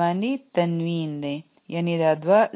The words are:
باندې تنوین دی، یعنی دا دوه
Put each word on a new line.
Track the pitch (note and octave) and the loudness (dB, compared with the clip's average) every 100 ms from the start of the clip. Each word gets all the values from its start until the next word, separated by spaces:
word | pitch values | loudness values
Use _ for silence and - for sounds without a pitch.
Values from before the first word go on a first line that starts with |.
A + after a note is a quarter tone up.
باندې | E3+ F#3 A#3 C4+ _ | 0 0 -2 -4 _
تنوین | - E3+ E3 E3 E3+ D#3 D3 | 0 0 0 -2 -2 -4 -6
دی، | C#3+ D3 - _ - | -6 -8 -12 _ -10
یعنی | E3+ E3+ E3 | -4 -2 2
دا | D#3+ | 2
دوه | D#3 D#3+ G#3 A3+ | 2 2 4 2